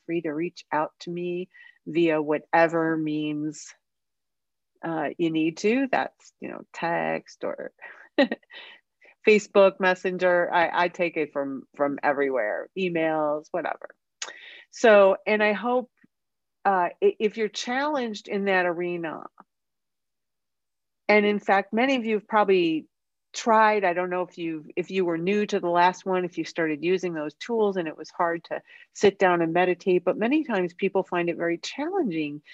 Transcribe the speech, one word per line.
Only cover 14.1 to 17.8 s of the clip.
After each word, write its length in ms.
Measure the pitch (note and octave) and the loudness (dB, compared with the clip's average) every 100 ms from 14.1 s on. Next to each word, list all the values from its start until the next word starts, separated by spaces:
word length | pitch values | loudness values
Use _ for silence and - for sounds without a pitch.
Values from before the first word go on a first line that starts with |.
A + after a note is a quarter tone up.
| _ - - - - - | _ -16 -16 -20 -20 -20
So, 440 | - A#3 G#3 G3 F#3+ - | 2 6 8 8 4 0
and 160 | G#3+ | 0
I 120 | G#3+ | 0
hope, 360 | G3 A#3 B3 B3 _ _ _ _ _ _ _ G3 | 0 -2 -2 -4 _ _ _ _ _ _ _ 0
uh, 240 | F#3+ F3 - | 2 0 2
i-, 140 | G3+ - | 0 2
if 180 | G#3+ A3+ | -2 -2
you're 100 | G#3 | -6
challenged 800 | - - B3+ | -6 -6 -4